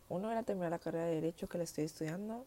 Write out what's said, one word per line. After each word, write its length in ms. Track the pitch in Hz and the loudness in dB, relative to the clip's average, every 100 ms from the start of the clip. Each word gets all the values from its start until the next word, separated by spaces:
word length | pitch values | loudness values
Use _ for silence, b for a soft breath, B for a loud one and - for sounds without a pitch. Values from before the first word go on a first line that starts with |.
| - | -4
uno 220 | 175 214 | -2 2
era 120 | 226 | 0
terminar 280 | 226 196 175 | 2 2 2
la 80 | 170 | 0
carrera 260 | - 165 170 | 0 0 2
de 100 | 160 | 2
Derecho 320 | 160 170 190 | 2 -2 -4
que 100 | 175 | -2
la 60 | 165 | -2
estoy 180 | - | 0
estudiando, 600 | 156 - 156 170 208 233 | -2 0 -2 -2 -4 -6